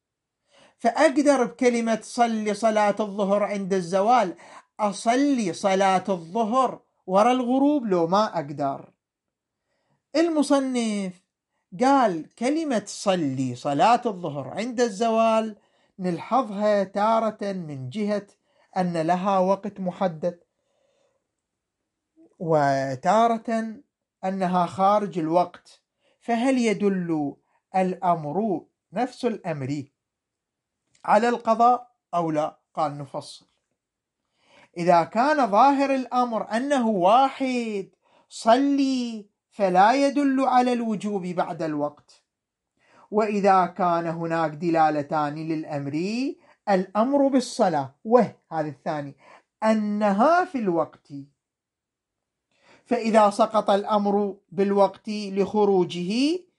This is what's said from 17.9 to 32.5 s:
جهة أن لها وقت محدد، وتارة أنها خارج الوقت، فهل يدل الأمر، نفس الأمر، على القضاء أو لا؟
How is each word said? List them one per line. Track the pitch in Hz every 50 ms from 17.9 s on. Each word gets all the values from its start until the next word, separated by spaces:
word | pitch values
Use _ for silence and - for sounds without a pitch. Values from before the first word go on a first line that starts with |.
جهة | 123 220 208 208 208 202 202 - _ _ _ _ _ _ _ _ -
أن | 190 185 175 170
لها | 165 156 165 180 180 185 208 196 190
وقت | 180 190 196 190 - 208 202 -
محدد، | 185 180 - - 202 180 160 151 175 175 175 - _ _ _ _ _ _ _ _ _ _ _ _ _ _ _ _ _ _ _ _ _ _ _ _ _ _ _ _ _ _ _ _ _ _ _ 320 320 _ _ -
وتارة | 185 160 165 151 143 139 135 135 135 135 135 127 - 180 202 220 233 233 226 226 - 240 226 226 220 226 214 - - _ _ _ _ _ _ _ -
أنها | 190 196 190 185 175 180 180 175
خارج | 165 - 190 190 196 208 214 208 180 156 180
الوقت، | 156 156 165 180 175 175 - - _ _ _ _ _ _ _ _ _ _ _ _
فهل | _ - 233 226 240 269 269 254
يدل | 233 220 196 170 202 202 196 185 175 170 160 156 147 139 - _ _ _ _ _ _ _ -
الأمر، | 190 185 185 180 180 - 175 170 165 151 147 147 185 226 220 175 147 - _ _ _ _ _
نفس | 160 202 247 254 - - 254
الأمر، | 233 220 - - 175 156 143 131 131 143 147 127 - _ _ _ _ _ _ _ _ _ _ _ _ _ _ _ _ _ _ _ _ _ _ -
على | - 196 214 233 240
القضاء | 240 226 - 220 220 214 233 247 247 247 - _ _ _ _ - -
أو | 175 170 165
لا؟ | 156 151 156 156